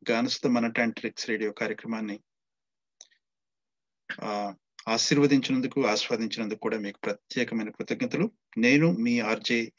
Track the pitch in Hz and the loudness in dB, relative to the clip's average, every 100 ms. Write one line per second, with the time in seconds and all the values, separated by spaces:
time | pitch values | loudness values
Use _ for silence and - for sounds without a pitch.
0 | - 117 123 - 135 120 117 113 117 - | -2 0 0 0 0 2 2 0 -2 -2
1 | 110 - - 107 107 - 110 107 113 113 | -8 -8 -4 -2 -2 -2 -4 -4 -8 -6
2 | 107 101 _ _ _ _ _ _ _ _ | -6 -10 _ _ _ _ _ _ _ _
3 | - _ _ _ _ _ _ _ _ _ | -20 _ _ _ _ _ _ _ _ _
4 | - - 104 104 101 95 _ - 113 113 | -14 -10 -6 -4 -6 -10 _ -12 -2 0
5 | - 143 143 139 127 131 127 143 117 107 | 4 4 6 4 4 0 0 0 2 2
6 | - 113 110 - 107 107 110 110 101 - | 0 -2 -2 -4 -6 -4 -4 -4 -6 -6
7 | 113 101 _ 127 120 113 107 - 110 117 | -6 -6 _ -4 -2 -2 -6 -8 -6 -4
8 | 123 139 214 - _ 113 120 143 165 175 | -2 0 -2 -4 _ 2 4 6 6 4
9 | 120 120 110 110 - 120 107 | 2 2 0 -2 0 0 -2